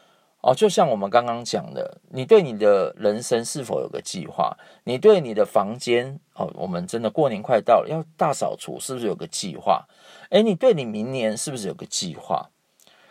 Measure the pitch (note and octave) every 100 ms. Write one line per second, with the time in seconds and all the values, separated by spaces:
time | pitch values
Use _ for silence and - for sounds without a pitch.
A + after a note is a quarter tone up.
0 | _ _ _ _ - C3+ G#3+ F3 E3+ A2
1 | G2 A#2 A#2+ A#2 A#2 G#2+ - C2 - -
2 | _ C3 B2+ A3 D3+ G#2+ G#2 G2 F2 -
3 | G#2 G#2 - A#2 A#2 D#3 B2 E2 A#1+ -
4 | - F#2+ D#2+ - C2 - - _ - B2+
5 | G3+ G3+ C3+ G#2 G2+ A2 G2 A#2+ B2+ A#2+
6 | B2+ C#3 _ - F#2+ - F#2 F2 F2+ A#2
7 | A2+ G#2+ C#3+ G#2 A2 A#2 G2 A2 - D#3+
8 | D#3 - E3 C#3 - - - B2+ - C3
9 | A2+ F2+ E2 - G2 C#2+ - F2+ - _
10 | - - - F#3 A3+ F3 C4 F3 B2 G#2+
11 | A2+ C3 A2 G#2+ - C3 G2 D#2 F2+ -
12 | F2+ D2+ - D#2 - _ _ _ _ _
13 | _